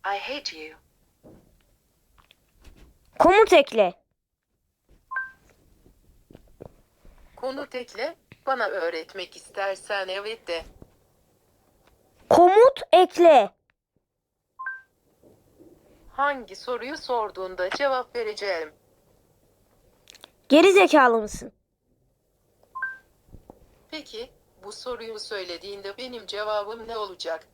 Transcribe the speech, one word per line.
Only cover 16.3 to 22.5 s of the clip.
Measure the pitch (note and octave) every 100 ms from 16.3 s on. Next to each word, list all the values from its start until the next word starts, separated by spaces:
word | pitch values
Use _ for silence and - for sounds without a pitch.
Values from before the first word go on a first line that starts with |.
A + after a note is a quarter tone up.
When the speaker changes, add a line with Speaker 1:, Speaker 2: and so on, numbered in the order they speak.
| C#4 A3 G3
Speaker 1:
soruyu | - A#3+ A#3+ D#4
sorduğunda | - A#3+ G#3+ F#3 F#3 F#3 F3+
cevap | - C#4+ B3+ B3 A#3+
vereceğim. | A3 - G3+ E3+ D#3 _ _ _ _ _ _ _ _ _ _ _ _ _ _ - - _ _
Speaker 2:
Geri | D4 F4+
zekalı | F#4+ F4 D4+ B3+ A3+
mısın? | G#3+ - A3+ _ _ _ _ _ _ _ _ _ _